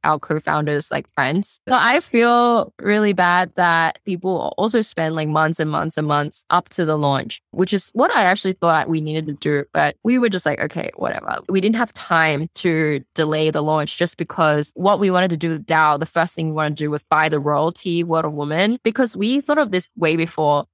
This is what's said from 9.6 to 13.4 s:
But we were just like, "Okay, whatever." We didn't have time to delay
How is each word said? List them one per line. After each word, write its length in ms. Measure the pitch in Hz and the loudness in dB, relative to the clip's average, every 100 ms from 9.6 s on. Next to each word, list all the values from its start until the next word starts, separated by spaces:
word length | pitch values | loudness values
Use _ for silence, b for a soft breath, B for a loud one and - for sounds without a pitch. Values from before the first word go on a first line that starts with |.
| 143 | -2
But 220 | 156 147 - | 0 0 0
we 140 | 220 254 | 0 2
were 100 | 240 | 2
just 160 | 190 156 | 0 -2
like, 140 | 143 | -2
"Okay, 300 | 147 170 - - | -4 -4 -8 -6
whatever." 440 | - - - - - | -6 -6 -8 -8 -2
We 120 | 190 | 0
didn't 140 | 190 226 | 2 0
have 160 | 233 | -2
time 540 | - - 170 160 143 160 - | -6 -2 2 2 0 -4 -2
to 480 | 180 160 156 147 - - | 0 2 0 -2 -6 -2
delay 340 | 151 156 | 0 2